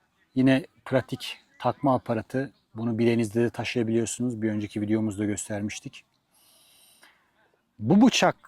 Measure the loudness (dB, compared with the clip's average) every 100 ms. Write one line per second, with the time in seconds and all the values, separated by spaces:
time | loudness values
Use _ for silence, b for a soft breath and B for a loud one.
0 | _ _ _ 2 4 4 0 _ -4 -2
1 | -2 -8 -10 -16 _ -6 -4 -2 0 0
2 | -2 -6 -4 -6 -6 -10 _ -8 -4 0
3 | 2 2 0 0 -2 -2 -6 -4 0 0
4 | -2 -4 -6 -4 -4 -2 -4 -4 -2 0
5 | 0 -2 -4 -4 -6 -6 -6 -10 -14 -20
6 | _ _ _ _ _ _ _ _ _ _
7 | b b b b b b _ -6 2 6
8 | 6 6 2 0